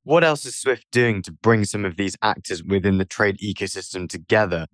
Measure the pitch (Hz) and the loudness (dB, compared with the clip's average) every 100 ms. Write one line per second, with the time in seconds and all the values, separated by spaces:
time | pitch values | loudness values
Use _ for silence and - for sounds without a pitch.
0 | 123 165 165 147 131 - 131 123 _ 123 | 2 4 4 2 -4 -4 -2 -2 _ 2
1 | 120 101 90 82 113 113 101 104 98 85 | 2 0 -6 -2 2 4 2 -2 -4 -2
2 | 98 - 107 - - 92 87 98 95 95 | -4 0 -2 -2 -6 -8 -2 0 2 2
3 | 92 - 104 98 104 98 98 95 - 95 | 0 0 0 0 -6 -6 -6 -8 -10 -10
4 | 87 87 78 107 101 85 80 | -8 -10 0 2 2 -2 0